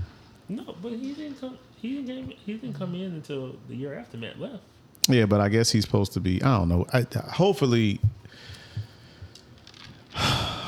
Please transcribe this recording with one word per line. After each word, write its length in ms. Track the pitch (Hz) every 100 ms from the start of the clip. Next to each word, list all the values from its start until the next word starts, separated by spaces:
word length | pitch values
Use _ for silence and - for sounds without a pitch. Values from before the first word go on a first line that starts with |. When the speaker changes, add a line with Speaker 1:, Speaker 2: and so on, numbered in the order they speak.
| - - - - -
Speaker 1:
No, 260 | 226 - 170
but 100 | 233
he 200 | 233 269
didn't 280 | 285 302 269
come. 160 | 254 254 - -
He 220 | 226 277
didn't 40 | 247
came, 300 | 254 262 -
he 100 | -
didn't 200 | 220 247 143
come 180 | 180 175
in 160 | 190
until 400 | 160 143 139 131 107 120
the 80 | 117
year 180 | 139 147
after 200 | 240 117
Matt 220 | 113 -
left. 220 | 214 220 - - - - -
Speaker 2:
Yeah, 180 | 127 104
but 140 | 104
I 80 | 101
guess 220 | 110 117
he's 140 | 110
supposed 280 | 95 104 101
to 60 | 92
be. 220 | 92 90
I 160 | 135 110
don't 100 | 85
know. 180 | 87 -
I, 140 | 127 120 117 -
hopefully. 680 | - 196 - 135 117 107 95 - - - - - - - - - - - - - - - - - - - - -
<sighs> 460 | - - - - -